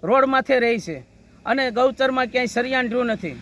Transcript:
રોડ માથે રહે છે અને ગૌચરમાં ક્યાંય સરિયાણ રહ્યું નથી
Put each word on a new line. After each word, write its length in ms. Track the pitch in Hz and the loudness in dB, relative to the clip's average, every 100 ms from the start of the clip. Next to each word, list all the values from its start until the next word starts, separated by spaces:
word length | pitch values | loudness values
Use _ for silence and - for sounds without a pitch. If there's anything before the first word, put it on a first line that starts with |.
રોડ 220 | - 262 269 | 2 2 4
માથે 240 | 262 - 254 | 2 2 2
રહે 100 | 233 233 | 2 0
છે 160 | 170 147 120 - _ - - | -4 -12 -14 -20 _ -14 -4
અને 180 | 254 262 | -2 0
ગૌચરમાં 600 | 226 262 - 262 262 247 | 2 2 2 0 0 0
ક્યાંય 220 | 254 247 240 | -2 -2 -2
સરિયાણ 360 | 247 262 240 | -2 -2 0
રહ્યું 200 | 240 240 | -2 -2
નથી 220 | 220 170 120 | -2 -6 -10